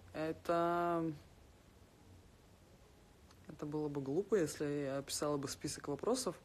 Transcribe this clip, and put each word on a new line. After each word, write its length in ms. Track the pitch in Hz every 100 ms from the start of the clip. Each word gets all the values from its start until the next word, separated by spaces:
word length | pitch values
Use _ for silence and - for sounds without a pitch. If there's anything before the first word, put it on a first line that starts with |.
| -
Это... 960 | - 160 160 - 170 170 175 175 170 165 151 - - - - - - - - - - - - - - - - - - - - - - -
Это 180 | 156 151
было 220 | 151 151
бы 140 | 143
глупо, 340 | 131 151 202 214
если 300 | 151 - 147
я 320 | 143 139 139
описала 400 | 139 - 147 147
бы 100 | 139
список 400 | - 151 - -
вопросов 480 | 143 - 254 190 165